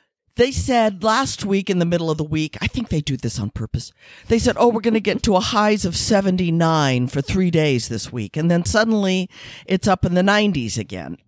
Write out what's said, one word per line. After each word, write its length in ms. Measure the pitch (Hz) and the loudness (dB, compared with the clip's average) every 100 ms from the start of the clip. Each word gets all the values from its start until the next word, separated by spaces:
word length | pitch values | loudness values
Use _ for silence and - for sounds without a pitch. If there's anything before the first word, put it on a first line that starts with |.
| _ _ _ - | _ _ _ 0
They 160 | 254 | 0
said 520 | - - 247 220 196 | 2 0 2 2 0
last 420 | 214 220 269 - 202 | 0 0 0 -4 -2
week 240 | 196 190 | -2 0
in 80 | 185 | 0
the 80 | 170 | 2
middle 240 | 175 165 | 0 0
of 80 | 156 | -2
the 60 | |
week, 340 | 151 156 156 - | -2 -2 -4 -4
I 60 | - | -6
think 240 | - 226 | -4 -4
they 120 | 160 | -2
do 140 | 147 131 | -2 -4
this 240 | 120 - | -6 -6
on 120 | 104 | -6
purpose. 420 | - 110 123 - _ - - - | -6 -6 -6 -8 _ -20 -14 -2
They 100 | 226 | 2
said, 160 | 240 - | 2 2
"Oh, 100 | 240 | 2
we're 120 | 226 | 2
gonna 180 | 220 220 | 0 0
get 220 | 208 185 | 0 -2
to 140 | - 185 | 2 2
a 40 | |
highs 460 | - 226 214 214 190 | 2 2 2 2 -2
of 100 | 165 | -2
seventy-nine 1120 | - 208 196 180 175 165 165 160 143 127 123 | 0 2 2 0 0 2 2 2 2 2 0
for 160 | 139 | -2
three 300 | 139 190 180 | -2 0 2
days 360 | 165 151 127 - | 2 2 0 -2
this 240 | 113 - | -8 -8
week." 240 | 127 101 - | -8 -8 -2
And 140 | 165 | 0
then 160 | 170 175 | 2 2
suddenly 640 | 220 226 220 196 185 180 - - - - | 0 2 2 2 0 -2 -10 -20 -16 -4
it's 200 | 185 - | 0 2
up 160 | 185 | 0
in 120 | - 175 | 2 2
the 80 | |
nineties 520 | 190 208 214 156 113 117 | 4 4 2 0 -2 -6
again. 380 | 101 92 71 87 | -6 -8 -10 -14